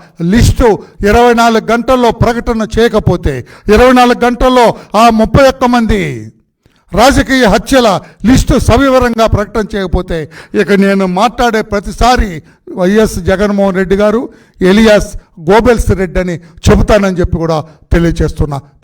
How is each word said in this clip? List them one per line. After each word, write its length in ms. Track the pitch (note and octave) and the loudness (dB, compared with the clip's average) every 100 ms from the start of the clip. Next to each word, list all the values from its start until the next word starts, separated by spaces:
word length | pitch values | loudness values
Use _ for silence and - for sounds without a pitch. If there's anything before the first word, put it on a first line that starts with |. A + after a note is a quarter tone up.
| - - | -8 -8
లిస్టు 580 | E3 A3+ - - B3 F3 - - G3+ | -2 2 2 2 2 0 -4 -6 0
ఇరవై 260 | A3 A#3+ | 2 2
నాలుగు 380 | A#3 A#3 A3 E3+ | 2 2 0 -2
గంటల్లో 400 | A#3 A#3 B3+ A#3+ | -2 0 0 0
ప్రకటన 560 | A3+ G#3 A#3 A#3 A3+ A3 A3 | 0 -2 -2 -4 -6 -4 -2
చేయకపోతే, 680 | A#3 G#3 - F3 E3+ C3+ - - - | 0 0 -2 -2 -2 -6 -10 -10 0
ఇరవై 180 | G#3+ B3+ | 4 4
నాలుగు 340 | B3+ B3 A#3 A#3+ | 4 2 2 -2
గంటల్లో 400 | A#3+ B3+ B3+ A#3 - - G3+ | 0 0 2 2 0 -4 0
ఆ 140 | A#3 | 2
ముప్పై 400 | A3 A3 C#4+ C4+ | 2 2 2 2
ఒక్క 160 | C4 B3 | 2 0
మంది 640 | B3 A3 G#3+ D#3 A#2+ A2 - _ _ _ _ _ | 0 0 -2 -4 -8 -14 -20 _ _ _ _ _
రాజకీయ 520 | F3 C4 C4 A3 C4 A3+ | 0 2 2 0 0 2
హత్యల 560 | G#3+ - C4+ A#3 F3 - - G3 | 0 0 0 2 0 -6 -4 0
లిస్టు 340 | C4 - C4+ | 2 2 0
సవివరంగా 680 | - A#3 C4+ B3+ B3 A3+ A3 | 0 0 2 2 0 0 0
ప్రకటన 380 | G3 G3+ A#3 G3+ G#3 | 0 -4 -6 -6 -6
చేయకపోతే, 560 | F#3 F#3 F3+ E3+ D#3 - - G#3 | -6 -6 -6 -8 -10 -16 -8 -4
ఇక 100 | F#3 | 0
నేను 340 | G3 G3 G3 F#3 | 2 2 0 -2
మాట్లాడే 560 | F3+ A#3 - A#3+ A3 | 0 -2 0 -2 -2
ప్రతిసారి 840 | G#3+ G#3 G#3+ E3+ A#3 B3 A3 D#3+ - _ - A3 | -4 -6 -6 -2 2 2 0 -6 -16 _ -14 -4
వైఎస్ 400 | F3+ G#3 A3 G#3+ | 0 2 0 -2
జగన్మోహన్ 600 | E3+ F#3+ G#3 G3+ G3 F#3 | -4 -2 -2 -2 -2 -2
రెడ్డి 200 | F#3 G3 | -2 0
గారు 340 | G#3 A3 D#4 - _ - | 0 -2 -6 -14 _ -4
ఎలియాస్ 540 | F3+ G#3 A3 G#3 - - - - D#3+ | 0 4 4 2 0 -10 -18 -8 0
గోబెల్స్ 400 | G#3+ A#3 A3+ - | 2 2 0 0
రెడ్డి 280 | F#3 F#3 F3+ | -2 -4 -4
అని 160 | F3+ E3 | -6 -8
చెబుతానని 840 | - _ - F#3+ - G#3+ G3 F3 | -12 _ 0 0 2 0 0 -2
చెప్పి 180 | F3 F3+ | -4 -4
కూడా 240 | D#3+ D#3+ D#3 - - | -4 -4 -6 -14 -4
తెలియచేస్తున్నా. 720 | F3 E3+ E3 D#3 - D#3 C#3+ - _ | 0 0 -2 -4 -4 -6 -6 -12 _